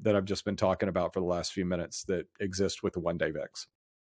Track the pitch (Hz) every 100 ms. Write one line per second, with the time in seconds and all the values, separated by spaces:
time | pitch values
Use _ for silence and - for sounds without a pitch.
0 | 107 101 95 92 101 98 95 92 101 90
1 | 87 95 87 87 85 - 90 90 82 -
2 | - 87 - - 101 92 95 - 95 90
3 | 82 85 80 76 - - - _ _ _